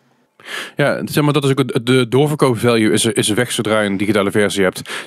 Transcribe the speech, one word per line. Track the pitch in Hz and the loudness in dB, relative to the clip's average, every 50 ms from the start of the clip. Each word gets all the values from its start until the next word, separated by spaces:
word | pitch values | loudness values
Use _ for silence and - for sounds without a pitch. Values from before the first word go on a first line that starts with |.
| _ _ _ _ _ _ _ _ - - - - - - - | _ _ _ _ _ _ _ _ -18 -14 -12 -12 -12 -10 -4
Ja, | - 143 131 92 60 - | -2 0 0 0 -2 -4
zeg | - - 151 147 | -4 -2 0 0
maar, | 147 139 | 2 2
dat | 151 139 | 2 2
is | 135 | 0
ook | 135 - | 0 0
het, | - 123 - 131 113 | 0 -2 -2 -4 0
de | - - 131 123 113 | 2 2 2 2 2
doorverkoopvalue | 110 131 151 147 147 143 151 131 120 104 117 120 120 113 110 104 | 2 2 2 2 0 2 2 2 2 2 0 2 2 2 2 2
is, | 101 104 - | 2 2 0
is | 113 104 127 110 110 | 0 0 0 0 0
weg | 104 107 123 - | 0 0 -2 -2
zodra | - - 110 107 110 107 | -2 -4 -2 0 0 0
je | 107 101 | 0 0
een | 98 95 | -2 -2
digitale | 104 98 104 104 98 98 | -2 0 0 0 0 0
versie | 85 107 104 95 87 98 95 | 0 0 0 0 0 0 0
hebt. | 90 - - - - - - - | 0 0 -4 -10 -12 -12 -14 -14